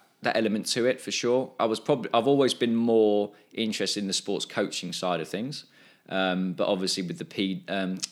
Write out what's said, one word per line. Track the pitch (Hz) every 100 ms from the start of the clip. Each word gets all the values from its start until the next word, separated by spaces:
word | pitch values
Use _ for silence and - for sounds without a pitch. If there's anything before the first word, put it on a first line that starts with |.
| _ _
that | 120 -
element | 110 104 -
to | - 120
it | 127
for | -
sure. | - 120 123 127 -
I | 113
was | 110
probably, | - 143 110
I've | 117 120
always | 139 131
been | - 120 113
more | 117 113 107 104 101 - _
interested | - 110 107 98 -
in | 98
the |
sports | 92 - 95 -
coaching | - 98 - 90
side | 82 92 87
of | 78
things. | 92 127 151 - _ - _ -
Um, | 95 95 92 92
but | 87 101
obviously | 95 95 -
with | 90 85
the | 82
P, | - 98 90 -
um, | 98 92 92 -